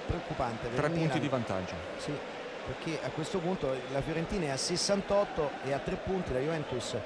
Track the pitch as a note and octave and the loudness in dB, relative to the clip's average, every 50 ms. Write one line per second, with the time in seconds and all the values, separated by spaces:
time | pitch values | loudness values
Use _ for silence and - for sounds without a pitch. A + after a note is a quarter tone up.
0 | - - E3+ F3 - - D#3 - C3+ A#2+ A#2 A2+ - A#2+ A#2 B2+ D3 D3 E3 E3+ | -2 -2 -2 -2 -2 -4 -2 0 0 0 0 -2 -2 -2 0 2 2 2 4 4
1 | D#3+ D#3 C3 D3+ - C#3+ C3+ B2+ A2+ - G2+ F#2+ F#2 F2 - E2+ E2 - - - | 4 4 4 2 2 2 2 2 2 2 0 0 -2 -2 -4 -6 -6 -6 -8 -6
2 | - - D3+ - - - - - - - - - - - C3 - - E3 D#3+ C#3 | -4 -4 -4 -4 -4 -6 -8 -8 -8 -8 -8 -8 -6 -6 -6 -6 -4 -4 -2 -2
3 | - D#3+ - - D#3 - - F#3+ D#3+ F3 F#3+ F3+ - C3+ C3 B2+ A#2+ B2+ C3+ C#3 | -2 -4 -4 -4 -2 0 0 0 2 2 0 2 2 0 0 0 -2 -2 -2 0
4 | C3 D3+ D#3+ D#3+ E3 D#3+ G#3+ G3+ E3+ C#3+ C3+ C3+ - - F3 E3+ - - G3+ G3+ | 0 0 0 0 0 0 0 0 2 2 0 0 0 0 0 2 2 4 4 4
5 | G3 - G3+ G3+ G#3 G3+ - - D#3 C#3 C#3+ - - C3+ C#3 C3+ - - F3 F3 | 4 4 4 4 4 4 2 0 0 0 0 -2 -2 0 0 0 0 -2 -4 -2
6 | - - F#3+ F#3 F3 - C3 B2+ C3 D#3 E3 D#3+ C#3+ - - B2 - - - - | 0 0 0 0 0 0 0 2 2 2 0 0 0 -2 -2 -2 -2 -2 -2 -2
7 | - | -2